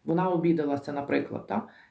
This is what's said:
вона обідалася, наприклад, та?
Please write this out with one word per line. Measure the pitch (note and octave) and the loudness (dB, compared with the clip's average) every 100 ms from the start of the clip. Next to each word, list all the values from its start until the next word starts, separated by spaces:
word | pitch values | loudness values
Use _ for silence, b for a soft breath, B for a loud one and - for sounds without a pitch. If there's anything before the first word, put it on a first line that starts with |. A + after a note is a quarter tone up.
вона | D#3 E3 F#3 | -2 0 2
обідалася, | E3+ E3+ D#3 C#3+ C#3+ - | 2 2 2 2 -2 -4
наприклад, | C#3+ C#3 C#3+ C#3 - - | -6 0 0 0 -8 -4
та? | A3 - B B | -4 -4 B B